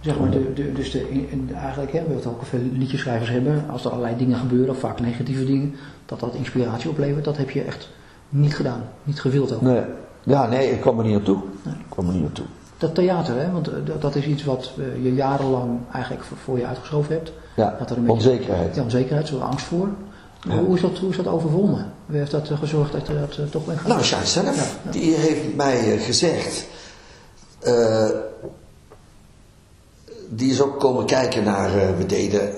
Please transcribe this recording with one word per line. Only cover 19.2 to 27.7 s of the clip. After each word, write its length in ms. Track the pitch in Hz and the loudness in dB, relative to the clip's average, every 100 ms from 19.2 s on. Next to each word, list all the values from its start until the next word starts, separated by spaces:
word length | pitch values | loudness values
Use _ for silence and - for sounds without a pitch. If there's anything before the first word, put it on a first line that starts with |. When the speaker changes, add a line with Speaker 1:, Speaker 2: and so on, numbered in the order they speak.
| 156 | -2
Speaker 1:
zo'n 140 | 151 | -4
angst 240 | - 135 - | -2 -4 -2
voor. 220 | 175 202 202 - - - - - | -2 -2 -4 -12 -18 -20 -12 -2
Speaker 2:
Ja. 100 | - | 2
Speaker 1:
Hoe 180 | 185 180 | 4 4
is 60 | |
dat, 160 | 175 175 | 2 0
hoe 120 | 185 | -2
is 60 | 180 | 0
dat 100 | 185 | 0
overwonnen? 640 | 165 160 160 202 139 - - - | 0 2 4 4 2 -2 -12 -4
Wie 120 | 151 | -2
heeft 120 | 143 | 0
dat, 180 | 151 143 | -2 -2
eh, 80 | 147 | -2
gezorgd 340 | 151 156 147 | 0 0 0
dat 160 | 151 - | -2 -4
je 60 | 147 | -2
dat, 180 | 143 - | -4 -4
eh, 80 | 147 | -4
toch 140 | 160 156 | -4 -4
bent 120 | 165 | -4
gaan 80 | 190 | 0
Speaker 2:
Nou, 120 | 233 | 2
Speaker 1:
doen? 80 | 220 | 2
Speaker 2:
Sjaak 160 | - 101 | 0 0
zelf. 300 | 165 226 285 | 2 2 0
Speaker 1:
Ja, 80 | 127 - | -2 -4
ja. 80 | - | -6
Speaker 2:
Die 220 | 151 165 | 0 2
heeft 420 | 160 156 147 127 135 | 4 4 2 -2 0
mij, 380 | 139 123 110 | 2 4 2
eh, 80 | 107 | 2
gezegd, 640 | 123 117 175 - - - - - - - - - - - - - | 2 2 2 2 -4 -6 -10 -16 -20 -20 -20 -20 -20 -20 -20 -4
eh, 500 | - | 2